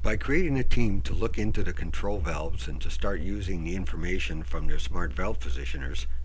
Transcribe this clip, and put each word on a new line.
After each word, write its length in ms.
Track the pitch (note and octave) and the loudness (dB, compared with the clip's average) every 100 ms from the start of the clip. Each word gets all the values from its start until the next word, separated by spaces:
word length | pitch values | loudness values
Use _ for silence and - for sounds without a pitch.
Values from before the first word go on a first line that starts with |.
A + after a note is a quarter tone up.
By 140 | - A2 | 0 0
creating 420 | - D3+ D#3 C3+ | 0 2 2 2
a 40 | |
team 380 | B2 - A#2 G2 | 4 6 6 4
to 140 | - - | 2 0
look 240 | A2+ - | 0 0
into 240 | G#2+ G#2+ | 0 2
the 100 | G#2 | 2
control 460 | - F2+ - G2+ G#2 | 0 -2 -2 -2 -2
valves 480 | F2 D#2+ D#2+ F#2 - | -2 -4 -2 -4 -4
and 120 | D2+ | -2
to 100 | - | -2
start 280 | - G2+ G2+ | 0 -2 0
using 440 | F#2+ G2+ F#2 G2 | -2 -4 -4 -4
the 120 | D#2+ F#2 | -4 -4
information 680 | F#2 - E2+ F#2 - D#2 | -2 -2 -2 -2 -2 -4
from 240 | D#2+ - D2+ | -4 0 4
their 100 | - | 4
smart 360 | - F3+ - | 2 0 0
valve 260 | - F#2+ A#2 | -2 -2 0
positioners, 680 | - - A#2 - C3+ - - - | 0 -2 -2 -4 -2 -2 -2 -2